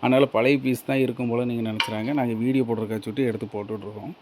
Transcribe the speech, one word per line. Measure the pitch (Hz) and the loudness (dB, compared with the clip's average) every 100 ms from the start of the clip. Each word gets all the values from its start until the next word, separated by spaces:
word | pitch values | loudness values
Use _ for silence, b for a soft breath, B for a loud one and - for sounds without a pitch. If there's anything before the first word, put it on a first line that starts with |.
அதனால | 123 127 139 117 | 4 6 6 4
பழைய | 120 143 131 | 4 4 2
பீஸ் | 123 - | -2 0
தான் | 135 127 | 0 0
இருக்கும் | 117 123 | 0 -2
போல | 117 123 | 0 0
நீங்க | 117 113 | -2 -2
நினைச்சுறாங்க. | 107 - 107 113 143 | -2 -4 -2 -2 0
நாங்க | 123 113 | 0 0
வீடியோ | 120 131 120 | 2 2 2
போடுறதுக்காக | 113 110 110 113 | 0 -2 -4 -6
சொல்லிட்டு | 110 131 | -2 0
எடுத்து | 107 107 107 | -2 -6 -8
போட்டுட்ருக்கோம். | 104 107 98 107 113 180 | -8 -8 -8 -12 -12 -14